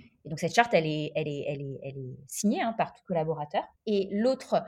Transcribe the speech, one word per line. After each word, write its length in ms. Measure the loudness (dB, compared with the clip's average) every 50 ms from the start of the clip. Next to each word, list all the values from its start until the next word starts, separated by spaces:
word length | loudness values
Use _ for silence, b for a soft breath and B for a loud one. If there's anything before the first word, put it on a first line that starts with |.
| B B B _ -12
Et 40 | -10
donc, 100 | -6 -4
cette 140 | -2 2 4
charte, 200 | 4 6 6 6
elle 120 | 4 4
est, 280 | 2 0 -2 -2 -2 -2
elle 140 | -2 -2 -2
est, 160 | -4 -4 -4
elle 140 | -4 -4 -4
est, 180 | -6 -6 -8 -8 -10
elle 140 | -10 -10
est 200 | -8 -8 -10 -10 -12 -14
signée, 340 | -12 -4 0 2 2 2 2
hein, 120 | 0 0 0
par 140 | 0 -2 -2
tout 100 | -4 -10 _
collaborateur. 560 | -4 -2 0 0 0 -2 -4 -4 -4 -2 -4 -4 -4 _ _ -2
Et 240 | 0 2 2 2 0
l'autre, 540 | 0 2 2 2 2 0 0 0 0 0 0